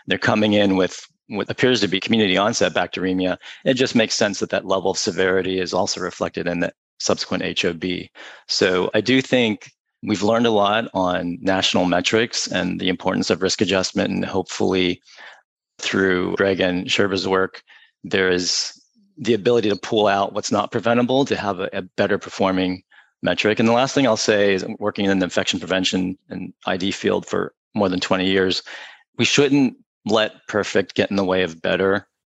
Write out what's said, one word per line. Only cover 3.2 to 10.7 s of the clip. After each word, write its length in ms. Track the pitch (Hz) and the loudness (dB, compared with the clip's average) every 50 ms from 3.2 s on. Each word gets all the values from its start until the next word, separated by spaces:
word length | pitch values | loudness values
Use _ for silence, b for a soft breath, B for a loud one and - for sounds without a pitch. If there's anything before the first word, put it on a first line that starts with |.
| 92 90 90 - B B B B B | -2 -2 -4 -6 B B B B B
it 100 | 131 131 | 0 2
just 200 | 123 131 113 - | 2 2 2 2
makes 200 | 120 110 107 - | 2 2 2 0
sense 260 | - 113 104 95 - | 0 0 -2 -2 -4
that 100 | 110 - | -6 -4
that 160 | - 98 - | -4 -4 -2
level 240 | 92 95 95 87 95 | -2 -2 0 0 -2
of 80 | 90 - | -2 -2
severity 600 | - 107 85 90 95 92 92 95 90 92 95 92 | -4 -4 -2 0 0 2 2 0 0 -2 -2 -2
is 140 | 90 87 | -2 -2
also 280 | 92 90 98 - - 95 | -2 -2 -2 -2 -4 -4
reflected 460 | 90 90 - - 90 85 - 87 85 | -6 -8 -6 -4 -6 -4 -4 -4 -4
in 140 | 87 87 87 | -4 -2 -2
the 120 | 87 - - _ _ _ _ - | -2 -4 -6 _ _ _ _ -6
subsequent 440 | - - 95 - - - 98 90 | -2 -2 -2 -2 -4 -4 -6 -4
H 220 | 90 87 87 - - | -4 -4 -2 -2 -2
O 80 | 87 | -2
B. 380 | 85 80 92 90 90 87 92 - _ B B B B B B B | -2 -4 -4 -6 -6 -6 -8 -12 _ B B B B B B B
So 420 | - - 107 92 90 90 92 - - | -2 2 2 2 2 2 0 0 0
I 60 | 110 | 0
do 220 | 101 117 131 131 | 2 2 2 2
think 480 | 127 - 131 127 117 110 101 - - - _ _ _ _ _ _ | 2 2 2 2 2 2 0 -2 -8 -16 _ _ _ _ _ _
we've 200 | - 104 107 90 | -4 -4 -2 0
learned 240 | 101 104 113 113 120 | 2 2 2 2 4
a 40 | 117 | 4
lot 380 | 110 101 101 98 | 4 4 4 2